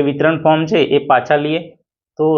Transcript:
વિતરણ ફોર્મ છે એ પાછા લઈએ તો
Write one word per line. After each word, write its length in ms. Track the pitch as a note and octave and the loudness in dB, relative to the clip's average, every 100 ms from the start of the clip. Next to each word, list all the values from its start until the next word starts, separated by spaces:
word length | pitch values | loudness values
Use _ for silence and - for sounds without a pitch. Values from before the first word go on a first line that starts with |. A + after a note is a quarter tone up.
| C#3+ | 0
વિતરણ 300 | C#3+ D#3 D#3+ | 0 0 2
ફોર્મ 180 | D#3 D#3 D#3+ | 0 0 0
છે 80 | F3+ C3+ D3 | 0 2 0
એ 40 | - | 2
પાછા 300 | B2+ B2+ D3 D3 | 0 2 -2 0
લઈએ 160 | E3 - _ _ _ _ - | -4 -8 _ _ _ _ -4
તો 80 | D#3 | 0